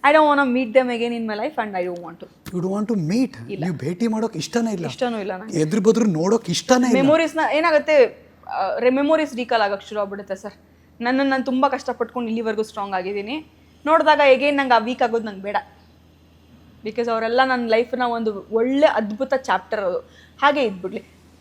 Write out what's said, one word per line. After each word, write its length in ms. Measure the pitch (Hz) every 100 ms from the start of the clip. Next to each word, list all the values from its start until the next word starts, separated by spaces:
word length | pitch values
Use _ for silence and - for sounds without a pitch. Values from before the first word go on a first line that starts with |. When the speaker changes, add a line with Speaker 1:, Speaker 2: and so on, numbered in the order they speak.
| 277
Speaker 1:
I 60 | 311
don't 200 | 302 285
wanna 220 | 277 247
meet 220 | 247 262
them 180 | 254 233
again 240 | 240 233
in 100 | 220
my 100 | 208
life 240 | 254 302 214
and 140 | 190
I 80 | 180
don't 160 | 175 170
want 140 | 170
to. 360 | - _ - 180
Speaker 2:
You 100 | 185
don't 160 | 202
want 160 | 214 214
to 160 | 156
meet? 380 | 220 262 117 113
Speaker 1:
ಇಲ್ಲ. 120 | 196
Speaker 2:
ನೀವು 120 | 170 147
ಭೇಟಿ 320 | 135 180 233
ಮಾಡೋಕ್ 300 | 220 226 175
ಇಷ್ಟನೇ 360 | - 233 226
ಇಲ್ಲ? 140 | 196 156
Speaker 1:
ಇಷ್ಟನೂ 320 | - 247 226
ಇಲ್ಲ 180 | 196 185
ನಂಗೆ. 220 | 220 196
Speaker 2:
ಎದುರು 220 | 156 226
ಬದ್ರು 240 | 202 226 226
ನೋಡೋಕ್ 440 | 156 180 226 -
ಇಷ್ಟನೇ 380 | 170 - 254 247
ಇಲ್ಲ? 60 |
Speaker 1:
ಮೆಮೊರೀಸ್ನ 460 | 254 269 320 320 320 269
ಏನಾಗುತ್ತೆ, 720 | 285 339 302 311 302 226 - - _ -
ಆ, 300 | 143 190 -
re-, 180 | 247 262
ಮೆಮೊರೀಸ್ 400 | 285 320 294 240
ರೀಕಾಲ್ 260 | 240 233
ಆಗಕ್ಕೆ 280 | 202 196 -
ಶುರು 120 | 214
ಆಗ್ಬಿಡುತ್ತೆ 340 | 202 202 196 190
ಸರ್. 180 | 208 - _ _ _ _
ನನ್ನನ್ನು 300 | 240 262 277
ನಾನು 140 | 262 262
ತುಂಬ 220 | 254 277
ಕಷ್ಟಪಟ್ಕೊಂಡು 600 | 262 - 233 226 247 233
ಇಲ್ಲಿವರೆಗೂ 340 | 226 220 214
ಸ್ಟ್ರಾಂಗ್ 320 | 214 220 202 190
ಆಗಿದ್ದೀನಿ. 520 | 185 202 202 302 - _ _ _ 285
ನೋಡಿದಾಗ 360 | 320 311 294 277
again 180 | 262 285
ನಂಗೆ 220 | 285 269
ಆ 40 | 233
ವೀಕ್ 240 | 220 247
ಆಗೋದು 240 | 240 226 220
ನಂಗೆ 160 | 196
ಬೇಡ. 160 | 196 202 - - _ _ _ _ _ _ _ - - - 214
Because 260 | 220 233
ಅವರೆಲ್ಲ 300 | 226 226 247 262
ನನ್ನ 220 | 254 233
ಲೈಫ್ನ 340 | 220 240 247
ಒಂದು 460 | 247 233 220 196 -
ಒಳ್ಳೆ 360 | 226 247 277 302
ಅದ್ಭುತ 460 | - 208 214 262
ಚಾಪ್ಟರ್ 460 | 262 262 185 - 214
ಅದು. 200 | 190 180 - - - -
ಹಾಗೆ 220 | 285 294
ಇದ್ಬಿಡ್ಲಿ. 400 | 240 190 185 214 - _ _ _